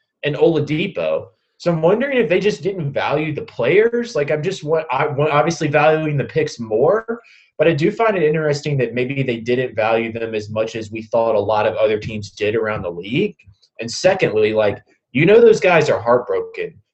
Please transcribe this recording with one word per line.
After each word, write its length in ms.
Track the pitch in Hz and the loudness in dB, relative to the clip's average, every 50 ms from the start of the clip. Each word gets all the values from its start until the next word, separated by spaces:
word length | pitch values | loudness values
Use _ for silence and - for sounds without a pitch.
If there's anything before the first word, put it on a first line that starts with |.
| _ _ _ _ - | _ _ _ _ -6
and 100 | 147 147 | -4 0
Oladipo. 960 | - 151 165 165 151 139 143 151 151 185 202 - 90 82 78 78 82 - - _ _ _ _ _ | 2 4 4 4 2 0 -2 -2 -4 -4 -4 -4 -4 -2 -2 -2 -4 -4 -8 _ _ _ _ _
So 160 | _ - 175 170 | _ -2 -2 0
I'm 80 | 160 | 2
wondering 380 | 156 170 196 233 262 285 277 247 | 4 4 4 2 2 0 0 0
if 100 | 226 151 | 2 2
they 120 | 170 185 | 2 2
just 220 | 180 214 202 - 143 | 2 0 -2 -2 -4
didn't 300 | 175 202 - 143 143 - | -6 -4 -4 -6 -6 -4
value 420 | 107 95 110 135 151 156 156 147 | -4 -2 -2 -2 -2 -2 -4 -6
the 80 | 139 - | -8 -10
players. 720 | - - - 117 123 165 196 220 233 233 240 233 233 - | -10 -6 -2 0 2 4 4 2 2 0 -2 -4 -4 -4
Like, 160 | 151 147 143 | -4 -2 -2
I'm 120 | 156 151 147 | -2 -2 -2
just 200 | 185 180 - - | -4 -6 -6 -4
wa-, 220 | 147 160 160 156 - | -4 -2 -2 -2 -2
I 160 | 123 135 151 | -2 -2 -2
wa-, 240 | 151 143 131 151 156 | -2 -2 -2 -2 0
obviously 380 | 139 147 151 170 170 - 165 143 | 2 2 2 0 0 -2 -2 0
valuing 480 | 139 147 147 156 160 156 156 151 147 | 2 4 4 4 4 2 0 -2 -2
the 80 | 143 - | -2 -4
picks 340 | - - 156 156 147 - - | -2 -2 -2 -2 -2 -4 -8
more, 600 | 117 110 107 110 131 160 196 220 220 - 233 233 - _ - _ _ _ _ | -6 -4 0 0 2 2 2 0 -2 -6 -10 -10 -12 _ -20 _ _ _ _
but 100 | - 156 | 0 2
I 60 | 170 160 | 2 2
do 180 | 139 156 196 | 2 2 0
find 260 | 202 - 233 226 208 | 0 2 0 0 2
it 60 | 185 156 | 2 2
interesting 520 | 151 151 160 156 151 143 143 - 151 143 135 | 2 0 0 0 0 -2 -2 -2 -4 -2 0
that 160 | 123 113 113 | -2 -2 -2
maybe 280 | 123 127 127 139 139 131 | -4 -4 -2 -2 -4 -2
they 160 | 127 117 113 | -2 -4 -4
didn't 340 | 113 117 123 123 131 123 - | -2 -2 0 0 -2 -2 -2
value 380 | 110 107 110 113 113 117 117 107 | -2 0 2 2 0 0 -2 -4
them 220 | 113 117 113 110 | -6 -6 -6 -6
as 160 | 107 107 104 | -6 -6 -6
much 260 | 107 110 113 113 - | -4 -4 -4 -4 -4
as 140 | 113 107 101 | -8 -10 -10
we 120 | 110 113 110 | -10 -12 -8
thought 320 | - - 117 113 113 110 | -2 0 0 2 2 2
a 60 | 104 | 0
lot 260 | 101 101 107 107 107 | 0 0 0 2 2
of 100 | 107 110 | 0 0
other 220 | 95 110 107 110 101 | 2 2 0 0 0
teams 320 | - 104 107 107 101 - - | -4 -6 -8 -10 -10 -12 -8
did 220 | - 104 104 107 | -4 -2 -2 -2
around 260 | 113 110 107 107 107 - | -2 -2 -2 -4 -4 -6
the 80 | 87 | -8
league. 460 | 85 87 92 98 117 156 208 208 170 _ _ - - _ _ _ _ - | -8 -10 -8 -4 -2 -2 -2 -2 -4 _ _ -20 -20 _ _ _ _ -12
And 100 | 117 117 | -10 -10
secondly, 640 | - - - 180 196 190 165 117 101 107 107 107 107 | -8 0 2 2 2 2 0 0 2 2 2 2 2
like, 300 | 107 107 104 98 - - _ _ _ _ _ - | 2 2 0 0 -4 -8 _ _ _ _ _ -2
you 120 | 123 156 | 0 4
know, 160 | 180 208 233 | 6 6 8
those 200 | 233 226 214 165 | 8 8 6 6
guys 280 | - 185 180 160 147 - | 4 4 4 4 4 4
are 120 | 110 - | 2 0
heartbroken. 800 | 107 117 120 123 - - 95 95 92 - - - 87 87 85 - _ _ | 2 2 2 2 2 0 -4 -4 -4 -6 -8 -10 -10 -10 -10 -16 _ _